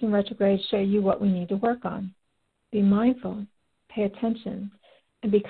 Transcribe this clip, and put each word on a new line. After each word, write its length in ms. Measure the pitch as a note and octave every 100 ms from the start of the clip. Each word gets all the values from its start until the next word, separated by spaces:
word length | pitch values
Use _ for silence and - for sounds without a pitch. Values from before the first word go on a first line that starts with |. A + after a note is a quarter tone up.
in 120 | A3+
retrograde 480 | G3+ G3+ - G3 F#3+ -
show 80 | G#3
you 220 | G3 G#3
what 200 | F#3+ -
we 80 | G3+
need 200 | F3+ F3
to 80 | G3
work 260 | A#3 A#3+
on. 300 | F3+ E3 F#3+ - _ _ _ _ _
Be 100 | G#3
mindful, 640 | G3 G3+ A#3 B3+ F#3+ G3+ G3+ _ _ _ _
pay 140 | -
attention, 680 | G3+ - A3+ A#3 - - G3+ - _ _ _ _
and 80 | G#3
be 120 | G3+